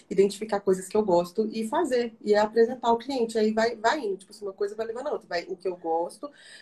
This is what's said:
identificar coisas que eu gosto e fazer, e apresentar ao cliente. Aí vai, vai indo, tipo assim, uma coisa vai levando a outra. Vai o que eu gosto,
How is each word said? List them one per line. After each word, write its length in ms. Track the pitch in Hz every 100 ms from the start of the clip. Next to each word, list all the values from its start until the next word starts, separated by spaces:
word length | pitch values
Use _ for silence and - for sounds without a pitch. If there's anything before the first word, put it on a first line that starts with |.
| _
identificar 500 | 190 202 - 220 202
coisas 280 | 202 185 -
que 80 | 214
eu 60 |
gosto 440 | 214 175 175 - 220
e 140 | 226 220
fazer, 460 | 302 311 247 240 -
e 120 | 208
apresentar 540 | 208 214 226 233 254 233
ao 100 | 233
cliente. 400 | 262 269 226 226
Aí 140 | 214
vai, 240 | 214 233 226
vai 240 | 226 302
indo, 180 | 214 190
tipo 140 | -
assim, 120 | -
uma 80 | 196
coisa 220 | 190 202 214
vai 100 | 226
levando 220 | 226 285
a 40 |
outra. 160 | 226 -
Vai 160 | 175 -
o 80 | 185
que 100 | 185
eu 80 | 175
gosto, 540 | 165 165 170 - 285 - - -